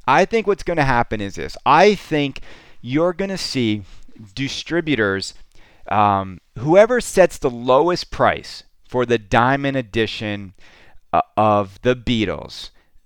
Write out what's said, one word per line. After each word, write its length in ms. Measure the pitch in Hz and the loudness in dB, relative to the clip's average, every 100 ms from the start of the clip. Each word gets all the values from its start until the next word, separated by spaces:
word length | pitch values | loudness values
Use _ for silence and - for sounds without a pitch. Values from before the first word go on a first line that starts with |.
| - | 0
I 180 | 151 | 2
think 220 | 190 226 196 | 2 0 -2
what's 160 | 196 | -4
gonna 220 | - 165 | -4 -2
happen 360 | 135 120 117 107 | 0 0 0 -4
is 160 | 98 85 | -6 -8
this. 200 | 67 - | -10 -4
I 300 | - 151 208 | 2 6 6
think 460 | 190 - 156 139 - - - - - | 2 -2 -2 -2 -6 -16 -20 -20 -18
you're 300 | 120 143 175 | -4 0 0
gonna 260 | 175 190 190 | -2 -6 -6
see 440 | - 131 113 107 95 - - - 104 | -6 -2 -2 -2 -6 -18 -18 -20 -16
distributors, 1000 | - 135 - - 165 156 120 101 95 - - - - - - - | -8 -8 -8 -4 -4 0 0 0 -2 -6 -12 -20 -20 -20 -20 -2
um, 520 | 104 104 98 95 87 _ 110 | 2 4 2 -2 -10 _ -8
whoever 420 | 143 185 226 247 | 4 6 6 2
sets 380 | - 190 175 - | 0 4 4 2
the 120 | 139 | -4
lowest 600 | 120 123 131 170 175 - | -2 2 4 4 0 -6
price 540 | - 113 76 - - - _ - | 0 0 0 -8 -18 -20 _ -6
for 200 | 127 120 | -4 0
the 120 | 117 | 0
Diamond 580 | 101 120 123 139 139 135 | 2 2 2 0 -2 -4
Edition, 760 | 110 120 107 - 107 101 98 - - - - - - | -4 -2 -2 -4 -8 -8 -10 -18 -20 -20 -20 -20 -2
uh, 100 | 82 - - | -2 0 0
of 440 | 107 104 98 - | 2 2 0 -2
the 140 | 123 127 | -2 -2
Beatles, 760 | 110 117 95 76 - - - - _ _ | -2 -2 -2 -4 -10 -16 -18 -20 _ _